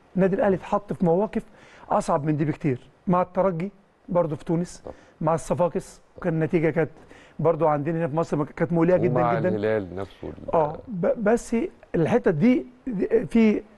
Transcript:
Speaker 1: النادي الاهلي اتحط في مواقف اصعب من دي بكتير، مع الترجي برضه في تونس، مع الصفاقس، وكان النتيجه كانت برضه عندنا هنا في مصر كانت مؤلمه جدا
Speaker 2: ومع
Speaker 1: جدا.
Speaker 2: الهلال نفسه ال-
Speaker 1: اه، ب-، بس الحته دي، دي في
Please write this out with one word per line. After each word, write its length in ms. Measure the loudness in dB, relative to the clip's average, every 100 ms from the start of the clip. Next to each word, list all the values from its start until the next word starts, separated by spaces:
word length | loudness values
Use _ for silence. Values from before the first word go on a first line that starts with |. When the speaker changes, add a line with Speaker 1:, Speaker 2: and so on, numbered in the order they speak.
| _ 0
Speaker 1:
النادي 200 | 2 2
الاهلي 200 | 2 0
اتحط 380 | -2 -4 -4
في 120 | -2 2
مواقف 380 | 2 0 -4 -8 -14 -20 -16 -2
اصعب 340 | -2 0 0 0
من 120 | 0
دي 80 | -2
بكتير، 340 | -2 -2 -2 -8 _ 0
مع 140 | 0
الترجي 500 | 0 0 0 -2 -6 -12 _ _ -4
برضه 260 | -2 0 -4
في 100 | -2
تونس، 380 | -2 -4 -10 -18 -18 -20 -6
مع 120 | -2
الصفاقس، 680 | -2 -2 0 0 -2 -8 -14 _ -8
وكان 160 | -4
النتيجه 360 | -2 0 2 2
كانت 200 | 0 -2 -6 -20 -20 -16 -2
برضه 300 | 0 2 2
عندنا 280 | 0 -2 -2
هنا 80 | -2
في 80 | -2
مصر 280 | -2 -2
كانت 300 | -4 -4 -2
مؤلمه 240 | 2 4 4
جدا 220 | 2 2
Speaker 2:
ومع 200 | 2 2
Speaker 1:
جدا. 100 | 0
Speaker 2:
الهلال 460 | 0 0 0 -2 -8
نفسه 320 | -10 -12 -14
ال- 260 | -12 -2
Speaker 1:
اه، 240 | 0 0 -4 -10
ب-، 360 | -4 -2 0
بس 320 | 0 0 0 -4 -4 -10 -6 -2
الحته 360 | 2 2 2
دي، 340 | 2 4 2 -2 -12 -8
دي 380 | -4 0 0 2
في 360 | 4 4 2 -4